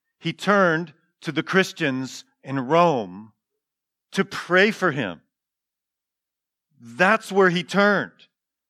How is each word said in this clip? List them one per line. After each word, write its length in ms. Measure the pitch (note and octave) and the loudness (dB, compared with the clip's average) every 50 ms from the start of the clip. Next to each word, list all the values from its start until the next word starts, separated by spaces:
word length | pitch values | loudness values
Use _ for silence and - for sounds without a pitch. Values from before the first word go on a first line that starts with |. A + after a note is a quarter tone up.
| _ _ _ _ | _ _ _ _
He 140 | - E3 | -10 -10
turned 640 | D#3+ - - F#3+ G#3 G3+ F#3+ F3 D#3+ D#3+ F3 D#3+ - _ _ _ _ _ | -8 -6 0 2 4 4 4 2 2 0 -4 -6 -12 _ _ _ _ _
to 140 | - E3 C#3 | -12 -8 -6
the 100 | D#3 D#3 | -6 -4
Christians 800 | - - F#3+ F#3 F#3 - - E3 C#3 C3 C3 C3 B2 - - - _ _ _ | 0 0 0 0 0 -2 -4 -4 -2 -2 -4 -6 -8 -12 -16 -20 _ _ _
in 160 | - C#3 C3+ C#3 | -12 -8 -6 -6
Rome 760 | B2 B2 D#3 E3+ F3 E3+ D3 A#2+ G#2 F2+ F2+ G2 A2 A2+ _ _ _ _ _ _ _ _ _ _ _ _ _ _ _ _ - | -4 0 2 4 4 4 2 0 -4 -8 -12 -18 -20 -20 _ _ _ _ _ _ _ _ _ _ _ _ _ _ _ _ -4
to 100 | G3 F#3+ | -4 -4
pray 480 | G3 - - - - F3 F#3 G3 A3+ | -4 -6 -12 -6 0 2 4 4 2
for 200 | - - F#3+ F3 | 0 -2 -4 -4
him. 280 | B2+ C#3 A#2 F#2 E2+ - _ _ _ _ _ _ _ _ _ _ _ _ _ _ _ _ _ _ _ _ _ _ _ _ _ _ _ _ _ _ _ _ | -4 -4 -6 -8 -8 -12 _ _ _ _ _ _ _ _ _ _ _ _ _ _ _ _ _ _ _ _ _ _ _ _ _ _ _ _ _ _ _ _
That's 540 | A#2+ A#2 A#2 A#2+ F3+ F#3+ A3 G#3+ - - F#3+ | -20 -12 -2 0 2 2 2 0 -2 -2 2
where 160 | G3 F#3+ F#3 | 2 2 4
he 140 | E3+ F3+ E3+ | 2 0 -4
turned 640 | - - F#3+ G3+ G#3 G3+ F3 A#2 F2 _ _ - _ _ _ _ _ _ _ _ | -2 0 2 2 2 2 0 -2 -6 _ _ -20 _ _ _ _ _ _ _ _